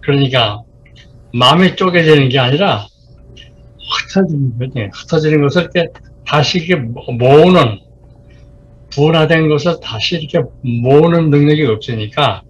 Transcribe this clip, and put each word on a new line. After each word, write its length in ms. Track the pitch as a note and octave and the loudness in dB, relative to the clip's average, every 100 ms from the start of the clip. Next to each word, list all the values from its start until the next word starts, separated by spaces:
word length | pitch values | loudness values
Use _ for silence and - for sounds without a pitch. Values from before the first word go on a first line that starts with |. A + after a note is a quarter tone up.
그러니까 600 | - C#3 C3+ B2+ A2 G#2 - _ - - - - - | 0 0 2 0 -2 -4 -14 _ -20 -20 -20 -20 -10
마음이 400 | A#2+ B2 D#3+ F#3 | 0 2 4 2
쪼개지는 540 | - F#3 F3 D#3+ D3+ C3 | 2 0 2 4 4 4
게 100 | C3+ | 0
아니라 480 | B2 C#3+ G3 A2 G2+ _ _ - - - - - - - - | 0 0 0 -2 -8 _ _ -20 -20 -20 -20 -20 -20 -20 -10
흩어지는 680 | - - F#3+ F3+ D3+ C3 A2+ | -10 -4 -2 -2 -2 -4 -4
거지. 300 | C3 B2+ G#2 | -8 -8 -10
흩어지는 500 | - - D#3+ D#3 D3+ | -12 -4 -2 0 0
것을 200 | C#3+ D#3+ | 2 0
이렇게 260 | E3+ F3+ E3 - - - - | -2 -4 -6 -8 -20 -20 -4
다시 320 | D3+ D3 F#3 | -2 0 -2
이렇게 180 | E3 E3+ | -2 -4
모-, 360 | A#2 A#2+ - | -4 -12 -10
모으는, 680 | A#2+ B2 C#3+ E3+ F3+ B2+ G#2 - - - - - - - - - - - | -2 4 6 6 4 2 -4 -16 -20 -20 -20 -20 -20 -20 -20 -20 -20 -12
분화된 580 | - D3+ E3 D#3 D#3+ D#3 | -2 2 2 2 2 2
것을 280 | D3 F3 E3 | 0 -2 -6
다시 340 | - A2 - E3+ | -8 -8 -6 -6
이렇게 320 | D3+ - - - | -4 -4 -4 -10
모으는 680 | B2 A#2+ A#2+ C#3+ E3 E3+ D#3 | -8 -4 2 4 4 2 2
능력이 340 | C#3+ D3 D3+ C#3+ | 2 2 2 0
없으니까 760 | G#2+ - A2+ G#2+ D3 C#3 F#2+ | -2 -6 -8 -6 -2 -2 -4